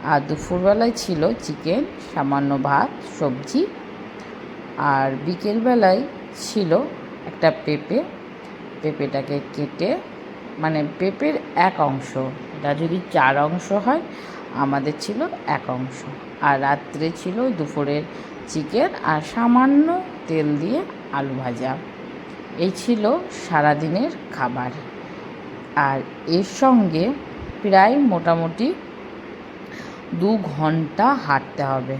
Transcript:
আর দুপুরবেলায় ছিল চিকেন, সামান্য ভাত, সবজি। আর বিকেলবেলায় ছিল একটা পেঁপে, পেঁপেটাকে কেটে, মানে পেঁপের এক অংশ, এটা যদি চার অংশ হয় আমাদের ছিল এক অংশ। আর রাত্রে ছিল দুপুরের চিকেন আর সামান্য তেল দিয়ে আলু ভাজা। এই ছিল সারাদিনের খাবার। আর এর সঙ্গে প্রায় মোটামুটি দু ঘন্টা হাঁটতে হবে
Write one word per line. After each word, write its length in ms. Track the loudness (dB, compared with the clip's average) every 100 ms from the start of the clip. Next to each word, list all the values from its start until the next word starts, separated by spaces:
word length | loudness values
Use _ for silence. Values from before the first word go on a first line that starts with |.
আর 180 | 4 2 2
দুপুরবেলায় 640 | -4 -2 2 4 6 4 0
ছিল 380 | -2 2 2
চিকেন, 500 | 0 -4 -6 0 0 0 -6 -8
সামান্য 460 | -2 0 2 2 2
ভাত, 560 | 4 4 4 -2 -12 -2
সবজি। 460 | -2 -2 -2 0 0 -4 -14 -12 -14 -14 -14 -14 -12 -14 -12 -2
আর 340 | 2 4 2 0 -4
বিকেলবেলায় 800 | -4 -2 0 4 6 6 6 2 -8 -14 -12
ছিল 320 | -4 0 4 4 2 -6 -12 -12 -12
একটা 260 | 2 2 2 -2
পেঁপে, 380 | -2 0 -2 -2 -10 -14 -16 -16 -14 -14 -6
পেঁপেটাকে 580 | -4 -2 -2 -2 -2 -4 -4
কেটে, 440 | -6 -6 -2 -2 -2 -4 -14 -14 -14 -14 -4
মানে 240 | 0 0 -2 0
পেঁপের 340 | -2 0 0 0 -4 2
এক 180 | 2 4
অংশ, 400 | 0 0 -4 -4
এটা 560 | -4 -6 -12 -6 -2
যদি 260 | 0 0 -2 0
চার 260 | 4 6 6
অংশ 340 | 2 0 0
হয় 300 | 0 2 0 -2 -12 -14 -14 -10 -2
আমাদের 380 | 0 0 0 -4
ছিল 280 | -4 -4 -4 -4 -4
এক 140 | -4 -2
অংশ। 360 | -4 -6 -8 -12 -12 -14 0
আর 200 | 2 4
রাত্রে 500 | 4 0 -2 -4 -4 -2
ছিল 280 | -4 -2 0
দুপুরের 520 | 0 -2 -2 0 -2 -4 -10 -14 -14 -6
চিকেন 420 | -6 -2 2 0 0
আর 180 | 0 0
সামান্য 800 | -2 0 6 6 8 6 6 2 -4 -12 -2
তেল 300 | 0 2 0
দিয়ে 240 | 0 -2 -2 -10 -6
আলু 200 | -4 -4 -4
ভাজা। 340 | -4 -4 -4 -4 -8 -14 -14 -12 -14 -14 -12 -2
এই 140 | -2 0
ছিল 420 | 0 2 4 2 -2 -10 0
সারাদিনের 600 | 4 6 4 2 0 0 -2 -10
খাবার। 400 | -4 -4 -2 -6 -6 -12 -14 -12 -12 -12 -12 -12 -14 -4 2
আর 240 | 2 2 -4 -10 0
এর 160 | 0
সঙ্গে 720 | 0 4 6 8 6 4 2 0 -8 -12 -10 -4
প্রায় 360 | 6 8 8 8
মোটামুটি 760 | 6 4 4 2 2 0 -2 -2 -8 -14 -14 -14 -14 -14 -14 -16 -14 -14 -14 -14 -8 0
দু 180 | 2 2
ঘন্টা 720 | 0 0 2 2 0 2 4
হাঁটতে 500 | 4 2 0 0 -4
হবে 340 | 0 0 -2 -6